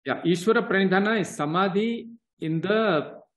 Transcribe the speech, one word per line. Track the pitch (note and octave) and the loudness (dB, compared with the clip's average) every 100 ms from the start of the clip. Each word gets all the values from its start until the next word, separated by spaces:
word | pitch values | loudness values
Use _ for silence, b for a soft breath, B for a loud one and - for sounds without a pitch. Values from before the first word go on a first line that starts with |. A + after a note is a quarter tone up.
| - | -6
Yeah, | B2 | -2
Ishvara | E3 F3 G3 A3+ A#3 | 0 0 2 2 2
pranidhana | G3 G3 F#3 G3+ A3 | 2 4 2 2 0
is | F3 | -2
samadhi | - D3 E3+ G3 F#3 A3+ A#3 A#3 - _ - | -4 -2 0 0 0 -2 -2 -8 -18 _ -10
in | D#3+ D#3+ | -4 -2
the | F#3 G#3+ A3 D#3+ C#3+ - - | 0 2 2 0 -2 -10 -20